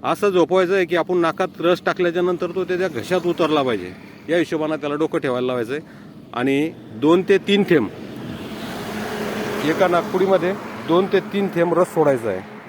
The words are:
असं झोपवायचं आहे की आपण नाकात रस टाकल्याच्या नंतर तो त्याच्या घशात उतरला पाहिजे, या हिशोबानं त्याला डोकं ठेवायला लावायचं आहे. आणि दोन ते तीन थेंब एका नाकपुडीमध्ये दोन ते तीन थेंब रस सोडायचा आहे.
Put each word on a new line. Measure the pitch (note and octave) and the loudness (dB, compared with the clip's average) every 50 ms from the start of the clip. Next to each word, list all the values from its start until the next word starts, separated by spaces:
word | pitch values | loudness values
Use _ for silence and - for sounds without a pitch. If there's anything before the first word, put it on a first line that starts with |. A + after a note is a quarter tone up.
| - | 0
असं | B2+ E3 - F#3+ G#3 | -2 -2 2 2 2
झोपवायचं | F#3+ F3+ E3 D3+ F3+ F#3 F#3 E3+ G3 | 4 4 4 4 4 2 2 4 2
आहे | G3 F3+ | 0 2
की | D#3 F3 | 2 0
आपण | E3+ D#3 - F3+ | 0 0 0 0
नाकात | F3+ E3+ E3 D3+ - F#3 F3+ - - | 0 2 0 0 -2 -4 -4 -4 0
रस | D#3+ E3+ F3+ E3 - | 2 2 2 2 2
टाकल्याच्या | F#3 E3 - F3+ F3 D#3+ F3+ | -2 0 2 0 0 2 0
नंतर | F3+ F3+ F3+ E3 F3+ F3 E3+ | 0 0 0 -2 -4 -4 -4
तो | F#3+ F#3 | -4 -4
त्याच्या | F3 F#3 F3 F#3 | -2 -2 -2 -2
घशात | F#3 D3+ A#2 - - F3+ F#3 E3 | -2 -2 -6 -4 0 -2 0 0
उतरला | F3 E3 - F3 D3+ D#3 D3+ C3+ | 0 0 2 2 2 2 2 2
पाहिजे, | B2+ A#2 G2+ F2+ F#2 F2+ - - - - - - - | 2 0 -2 -4 -8 -12 -14 -18 -20 -20 -18 -4 -2
या | D#3 | 0
हिशोबानं | F3 D#3+ - E3+ D#3 D#3 D3+ D#3 | 0 0 0 -2 -2 -2 -2 -4
त्याला | D3+ C#3+ D3 D3 | -4 -4 -4 -2
डोकं | D3 D#3+ D#3 F3 E3 | -2 -2 0 -2 -2
ठेवायला | - C#3 B2 B2 B2+ | -2 0 -2 0 0
लावायचं | B2+ B2+ B2 A#2 A2 C3 | -2 -2 -2 -2 -4 -4
आहे. | D3+ D#3+ - - - - - - - - - - | -8 -8 -12 -20 -20 -20 -20 -20 -20 -20 -10 -6
आणि | A#2 B2 C3+ C#3 C#3 D3+ E3 - - - - A2 | -2 0 2 2 2 0 -2 -4 -10 -18 -16 -8
दोन | A2 B2 D3+ E3+ F#3 F#3 - | 0 4 4 4 4 4 4
ते | G3 | 2
तीन | F#3+ - - G3+ G3+ G3 - | 2 4 2 2 2 4 4
थेंब | F3 D3 A2 F2+ - - - - - - - - - - - - - - - - - - - - - - - - - - - G#3 G#3 - - G#3+ G3 - - D3 | 4 4 2 0 -6 -10 -14 -14 -14 -12 -12 -12 -12 -12 -12 -12 -12 -10 -10 -10 -10 -8 -8 -8 -8 -8 -8 -6 -6 -6 -6 -6 -6 -6 -6 -6 -4 -2 -2 -2
एका | D#3+ - F#3+ | 2 2 2
नाकपुडीमध्ये | F3+ F3 E3+ D#3 - - F#3 F#3+ F#3+ F#3+ F3+ D#3+ F3+ G3 G#3 - - - - - | 2 2 0 0 0 0 0 2 4 4 4 2 0 -2 -4 -8 -12 -12 -12 -2
दोन | - E3 F3 G3 | 2 2 2 4
ते | F#3+ G3+ F#3+ | 4 2 0
तीन | F3+ G#3 - G3+ G3 | 0 0 -2 -2 -2
थेंब | F#3 - F3 E3+ F3 E3+ | 0 0 0 0 2 4
रस | E3 F3+ F3 - | 2 2 2 2
सोडायचा | E3+ D#3 C#3+ C#3 B2 A2+ A2 | 2 4 4 4 2 0 -2
आहे. | F#2+ F#2 F#2+ G#2+ - - - | -4 -4 -6 -10 -16 -18 -18